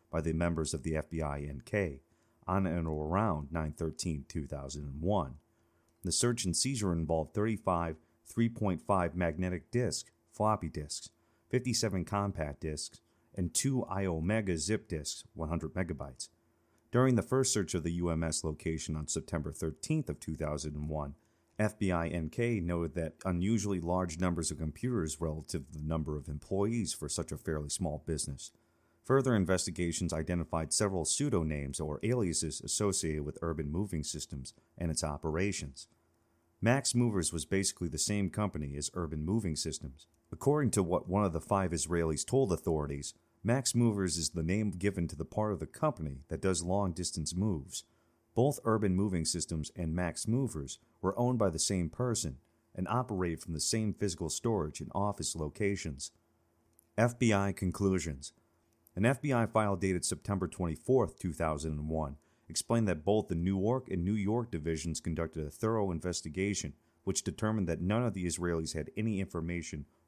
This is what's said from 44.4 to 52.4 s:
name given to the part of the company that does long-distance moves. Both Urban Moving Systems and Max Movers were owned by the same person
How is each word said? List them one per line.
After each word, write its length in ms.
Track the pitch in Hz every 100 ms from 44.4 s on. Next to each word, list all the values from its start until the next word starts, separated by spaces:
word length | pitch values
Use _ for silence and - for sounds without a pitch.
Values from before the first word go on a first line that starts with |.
name 300 | 80 101 107
given 340 | 87 98 95 82
to 80 |
the 100 | 73
part 280 | 78 - 107
of 80 | 92
the 60 | 80
company 560 | - 156 - 73 69 -
that 160 | 80
does 220 | 95 87
long-distance 680 | 87 98 95 82 87 - 73
moves. 520 | 87 107 80 67 - - _ _ _ _
Both 240 | - 135 143
Urban 320 | 113 110 104 92
Moving 280 | 101 90
Systems 460 | 78 85 - 80 71 -
and 180 | 82
Max 320 | 85 87 - 107
Movers 540 | 123 127 78 69 - _ _
were 160 | 92 -
owned 220 | 123 123
by 120 | 98
the 100 | 80
same 300 | - 95 80
person 480 | - 123 110 78 65